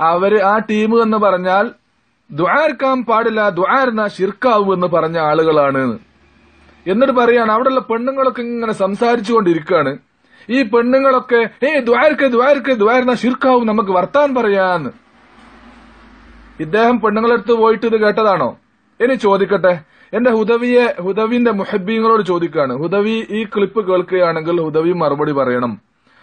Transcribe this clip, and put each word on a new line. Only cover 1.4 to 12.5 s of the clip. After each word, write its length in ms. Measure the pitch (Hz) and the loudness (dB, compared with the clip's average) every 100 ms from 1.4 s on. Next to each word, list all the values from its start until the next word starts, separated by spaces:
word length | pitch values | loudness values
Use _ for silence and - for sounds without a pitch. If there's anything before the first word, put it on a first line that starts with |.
| 185 190 233 - _ _ _ _ _ | 0 0 0 -6 _ _ _ _ _
ദുആ 340 | 147 170 240 | -4 0 0
ഇരിക്കാൻ 400 | 311 254 262 262 | 0 -2 -2 -2
പാടില്ല, 440 | 233 220 226 220 208 | 0 0 0 0 -2
ദുആ 340 | 170 180 254 | -2 0 0
ഇരുന്നാ 240 | 262 220 208 | 0 -2 -6
ശിർക്കാവും 680 | 190 190 - 254 214 196 | -4 -6 -2 0 0 0
എന്ന് 120 | 185 175 | 0 0
പറഞ്ഞ 320 | 170 160 165 | 0 -2 -2
ആളുകളാണ്. 800 | 156 156 160 151 139 135 131 110 - _ _ _ _ _ _ _ 165 | 0 0 2 2 2 0 -2 -6 -14 _ _ _ _ _ _ _ -4
എന്നിട്ട് 280 | 202 262 | 0 2
പറയാണ് 380 | 247 240 240 226 | 2 2 2 2
അവിടെയുള്ള 280 | 220 262 262 | 0 0 -2
പെണ്ണുങ്ങളൊക്കെ 640 | - 226 247 269 262 247 | -2 -4 -4 -2 -2 -4
ഇങ്ങനെ 300 | 233 240 226 | -8 -6 -6
സംസാരിച്ചു 600 | - 190 202 233 240 202 | -4 -4 -2 0 0 0
കൊണ്ടിരിക്കുകയാണ്, 680 | 233 185 160 156 175 139 143 _ _ _ _ - | 0 2 -2 0 0 0 -6 _ _ _ _ -4
ഈ 120 | 247 | -2
പെണ്ണുങ്ങളൊക്കെ 1040 | 233 233 240 262 269 262 254 233 226 - 269 | 0 0 2 2 2 0 0 0 0 -2 -2
"ഏയ് 140 | 302 | 0
ദുആ 260 | 233 247 302 | 0 2 2
ഇരിക്ക്, 260 | 277 269 | 2 0
ദുആ 180 | 233 262 | 2 2